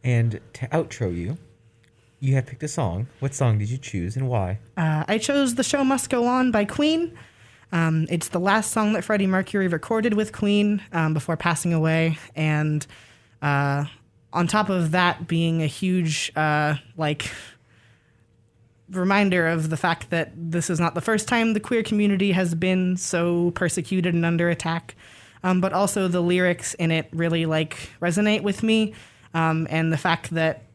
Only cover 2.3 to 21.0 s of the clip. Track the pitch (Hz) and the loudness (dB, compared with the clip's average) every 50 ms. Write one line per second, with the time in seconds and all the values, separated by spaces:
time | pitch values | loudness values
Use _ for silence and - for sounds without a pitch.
2.3 | 135 135 127 - - - - 147 - - 139 98 85 92 117 131 - - 139 139 | 2 2 0 -2 -8 -10 -10 -6 -4 -2 -2 -2 -2 -4 -6 -6 -8 -6 -6 -6
3.3 | 135 - 135 120 110 107 104 107 123 135 - - - 95 85 92 110 131 135 127 | -2 0 2 2 2 2 0 -2 -4 -6 -6 -6 -6 -4 -4 -4 -4 -4 -2 -2
4.3 | 123 110 95 90 98 107 - - _ - 165 160 156 151 160 - 208 220 214 - | 0 0 0 -2 -4 -6 -8 -10 _ -2 0 0 0 0 0 -2 -2 -2 0 0
5.3 | 277 285 277 254 240 247 262 - - 277 277 262 269 254 - - - 247 233 240 | 2 2 2 2 0 -2 -2 0 0 0 2 2 2 0 0 -2 0 0 2 2
6.3 | 247 254 254 254 226 214 208 202 - - 294 302 320 330 339 339 - - - - | 2 2 2 2 2 2 0 0 0 0 2 2 2 0 -2 -4 -6 -14 -20 -20
7.3 | _ _ - - - - - _ - 170 165 160 160 160 160 - 175 165 - - | _ _ -20 -20 -20 -20 -14 _ -2 0 2 2 2 2 0 0 -2 -2 -4 -2
8.3 | - 180 180 196 196 220 214 - - 226 214 208 214 196 175 - 220 202 196 190 | -4 0 2 2 2 2 2 0 0 0 2 2 0 0 0 0 0 2 2 2
9.3 | 190 185 190 - - 202 190 185 170 156 - - 226 226 220 240 208 202 214 214 | 2 2 0 0 0 0 0 2 0 -2 -2 -2 -2 0 2 2 2 0 0 -2
10.3 | - - - 202 202 208 208 208 208 196 - - - 170 160 160 160 156 - - | -4 -2 0 2 4 4 4 2 0 -2 -4 -4 -2 0 0 2 0 -2 -2 -2
11.3 | 165 156 - 175 165 156 - 175 170 160 156 160 160 160 160 165 156 - - - | -4 -2 0 -2 -2 0 0 0 0 2 2 2 2 2 2 0 0 -4 -8 -14
12.3 | - - 156 156 151 151 151 156 151 151 - - - - - - - _ _ _ | -6 -2 0 0 2 2 0 0 0 -2 -4 -6 -18 -20 -20 -20 -20 _ _ _
13.3 | _ _ - 147 143 139 143 143 139 143 147 147 - - _ _ _ _ _ _ | _ _ -2 0 0 2 2 2 0 0 -2 -4 -8 -16 _ _ _ _ _ _
14.3 | - 175 175 170 - 214 208 202 196 185 170 156 156 180 180 175 175 - - - | -2 -2 0 2 2 0 2 2 0 0 0 0 2 2 2 2 0 -2 -4 -2
15.3 | 170 165 165 165 165 165 156 147 - - - 185 185 185 170 160 151 - - - | -2 0 0 0 0 0 -2 -2 -4 -2 -2 0 0 2 0 0 -2 -2 -4 -6
16.3 | - 147 156 151 151 151 151 151 151 135 - - - 165 160 147 147 147 - - | -2 -2 0 2 2 2 2 0 0 -2 -6 -12 -8 -4 -2 -2 -2 -4 -6 -10
17.3 | - - - - - _ _ _ _ _ _ _ _ _ _ _ _ _ _ _ | -10 -12 -18 -20 -20 _ _ _ _ _ _ _ _ _ _ _ _ _ _ _
18.3 | _ _ _ _ _ _ _ _ _ _ _ - 185 185 180 190 202 202 208 196 | _ _ _ _ _ _ _ _ _ _ _ -10 -6 -2 0 2 4 4 4 4
19.3 | 185 180 165 160 165 165 156 160 160 151 - 175 165 - - - - 165 160 - | 4 4 2 2 2 0 0 -2 -2 0 0 0 -2 -2 -4 -4 -2 -2 -2 -4
20.3 | - - 170 165 160 175 160 - 180 156 170 170 - 170 | -8 -10 -8 -4 -2 -2 -2 -2 0 0 0 0 0 -2